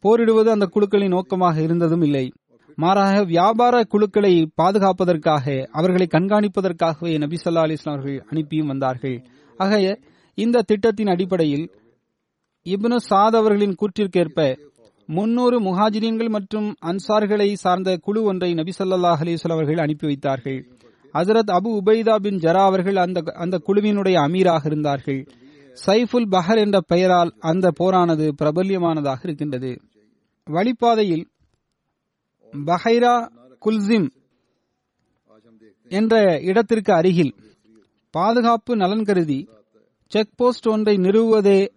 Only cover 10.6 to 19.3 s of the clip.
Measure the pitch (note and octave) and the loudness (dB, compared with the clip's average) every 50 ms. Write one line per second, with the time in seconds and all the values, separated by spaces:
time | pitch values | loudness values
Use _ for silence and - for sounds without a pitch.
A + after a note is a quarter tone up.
10.6 | G#3 - G#3+ G3+ G3 A3+ G#3 G#3 G#3+ G3+ F3+ F3 G3 F#3 F#3+ F3 E3 D3+ C#3+ C#3+ | 2 0 -2 0 2 0 0 0 -2 -2 0 -2 -2 -4 0 0 0 0 0 -4
11.6 | D#3+ - _ _ _ _ _ _ _ _ _ _ _ _ _ _ _ _ _ _ | -6 -8 _ _ _ _ _ _ _ _ _ _ _ _ _ _ _ _ _ _
12.6 | _ E3 F#3 G3 G#3 A#3 A#3+ A#3+ - - G#3 G3 G3+ A3 A3+ A3+ G#3+ A3 G#3 G3+ | _ -6 -6 -2 -2 0 -2 -2 0 0 2 2 4 4 4 2 2 2 2 2
13.6 | G#3 G3+ F#3 - G3+ G#3 - - G#3 F#3+ - F#3 E3+ D#3 - - D#3 C3+ C3 - | 0 -2 -2 -4 -4 -4 -2 -4 -4 -2 0 0 0 0 0 -2 0 0 -2 -4
14.6 | - - _ _ _ _ _ _ _ - D#3 E3+ G#3 A3+ A#3 B3 B3 B3 B3 A#3+ | -10 -20 _ _ _ _ _ _ _ -8 -6 -4 -2 -2 0 2 2 2 2 2
15.6 | G#3 F#3+ F#3 F3+ G#3 A3 G#3 A3 G#3+ A3+ A3+ A3 A#3 A#3 G#3+ G#3+ G3 - G#3+ G#3+ | 0 -2 0 0 0 0 0 -2 -4 -2 -2 -4 -4 -4 -4 -6 -6 -6 -6 -6
16.6 | G#3+ G#3 F3 _ - E3 F3 G3 - - G#3+ G#3+ G#3+ G3 G#3+ G#3 G3+ G3+ G#3 F#3 | -6 -6 -8 _ -8 -6 -6 -6 -4 -2 0 0 0 0 0 0 0 0 -2 -2
17.6 | - F#3 F3+ F#3 F#3+ F#3+ F#3 F3 _ - G#3 A3 A3 G#3 F#3+ F#3 F#3 F3+ F3 E3 | -2 -2 0 0 0 -2 -4 -4 _ -4 -4 -2 0 -2 -2 -2 -2 -2 -2 -2
18.6 | D#3 F3+ F3+ - G3 F#3 F#3 F#3 F3+ F3 E3+ C#3+ D#3+ E3+ | -4 -6 -6 -6 -4 -2 0 0 2 2 0 0 -2 -4